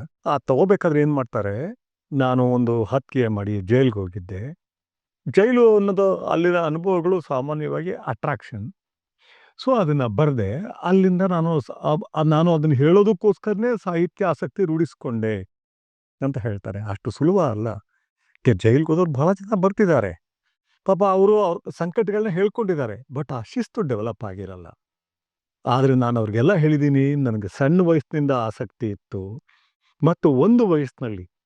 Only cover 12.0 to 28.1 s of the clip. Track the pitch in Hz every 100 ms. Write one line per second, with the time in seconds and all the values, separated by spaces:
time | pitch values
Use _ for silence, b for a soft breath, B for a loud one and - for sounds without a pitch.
12 | - 156 156 151 175 160 156 131 151 196
13 | 202 196 214 190 214 202 240 226 185 170
14 | 175 - 190 151 139 - 180 156 165 -
15 | 143 113 110 104 92 _ _ _ _ _
16 | _ - 139 135 110 101 - 98 104 98
17 | 120 - 151 196 147 104 113 104 - _
18 | _ _ _ _ - 101 113 135 160 160
19 | 175 131 160 196 196 208 196 208 196 143
20 | 101 85 _ _ _ _ _ _ - 185
21 | 196 190 196 214 185 180 - - 170 233
22 | 202 208 220 170 202 - 202 156 117 104
23 | - 131 147 127 107 254 220 247 160 107
24 | 113 107 104 95 95 90 82 - _ _
25 | _ _ _ _ _ _ 123 123 135 127
26 | 120 120 107 110 143 196 151 151 143 139
27 | 139 147 127 110 110 - 139 180 170 160
28 | -